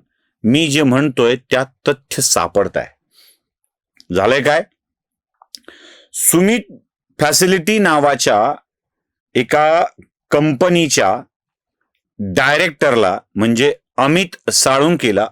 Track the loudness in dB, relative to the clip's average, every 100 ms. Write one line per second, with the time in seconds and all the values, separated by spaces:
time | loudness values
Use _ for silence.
0 | _ _ _ _ 0 0 0 0 2 2
1 | 0 0 0 0 -2 -4 -4 _ -4 -4
2 | _ -6 -2 -2 -2 -2 -2 -4 -10 _
3 | _ _ _ _ _ _ _ _ _ _
4 | -6 -2 0 0 0 -2 -4 _ _ _
5 | _ _ _ _ _ -20 -20 -20 -20 -20
6 | _ -6 0 2 2 0 -6 -20 _ _
7 | _ -4 -2 0 2 0 0 0 2 2
8 | 0 0 0 0 0 -4 _ _ _ _
9 | _ _ _ -4 0 0 2 0 -2 _
10 | -20 _ -4 0 0 0 0 2 0 0
11 | 0 -2 -6 _ _ _ _ _ _ _
12 | _ -12 -6 -2 0 0 -2 -2 0 2
13 | 0 -2 _ -4 -2 0 0 -2 _ -4
14 | 0 0 -2 -8 -4 -2 0 2 0 0
15 | 0 0 -2